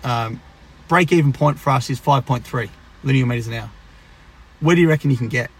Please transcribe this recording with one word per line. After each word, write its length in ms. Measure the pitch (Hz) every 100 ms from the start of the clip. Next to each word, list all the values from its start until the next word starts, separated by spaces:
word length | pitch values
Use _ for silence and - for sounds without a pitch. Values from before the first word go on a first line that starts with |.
Um, 360 | 127 120 113 113 - - - - -
break-even 440 | 170 170 175 143
point 260 | 127 147 143
for 120 | -
us 200 | - -
is 80 | 127
five 260 | - 143 -
point 180 | 123
three 260 | - 127 104 - - -
linear 220 | 139 135 123
meters 200 | 120 113
an 80 |
hour. 160 | 113 110 - - - - - - - - -
Where 140 | 147
do 80 | 175
you 60 | 170
reckon 220 | 151 147
you 60 | 127
can 120 | 117
get? 220 | 127 117 _